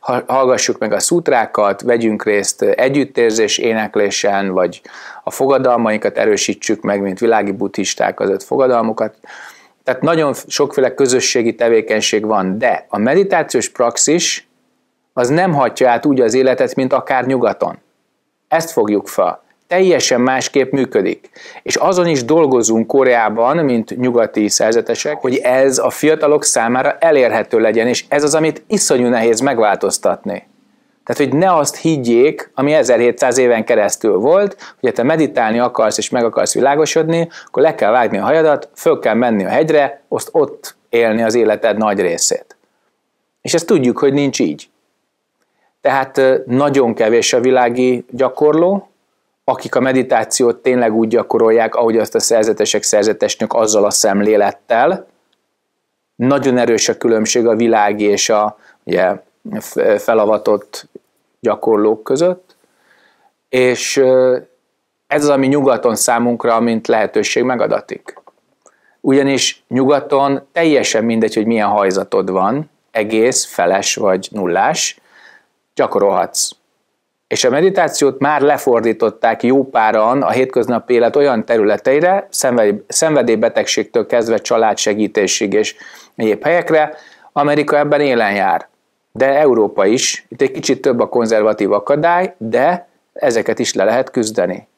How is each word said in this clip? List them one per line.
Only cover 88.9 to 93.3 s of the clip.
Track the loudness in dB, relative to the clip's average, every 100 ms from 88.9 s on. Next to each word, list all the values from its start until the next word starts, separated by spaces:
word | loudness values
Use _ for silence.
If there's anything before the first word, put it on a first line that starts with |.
| _ _
De | -2 0 2
Európa | 2 2 0 0 0
is, | 0 -2 -8 _
itt | -4
egy | -4
kicsit | -2 -4 -2
több | 0 0
a | 0
konzervatív | -2 0 2 0 0 0
akadály, | -2 0 0 2 0 -2 -8
de | -4 0 0 -2 -8 _ _
ezeket | -4 -2